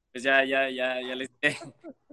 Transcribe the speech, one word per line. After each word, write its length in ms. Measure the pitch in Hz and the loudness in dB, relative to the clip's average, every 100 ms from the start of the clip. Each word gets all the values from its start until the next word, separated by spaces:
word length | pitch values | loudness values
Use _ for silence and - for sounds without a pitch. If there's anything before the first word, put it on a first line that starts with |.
| _ | _
pues 120 | 127 | -4
ya, 200 | 131 135 | 4 4
ya, 260 | 135 135 135 | 4 2 0
ya, 300 | 127 127 127 | -2 -4 -4
ya 120 | 127 | -6
les 160 | 127 135 _ | -8 -8 _
diré. 160 | 147 - | -2 -2
<laughs> 280 | 330 - 330 - _ | -10 -18 -20 -20 _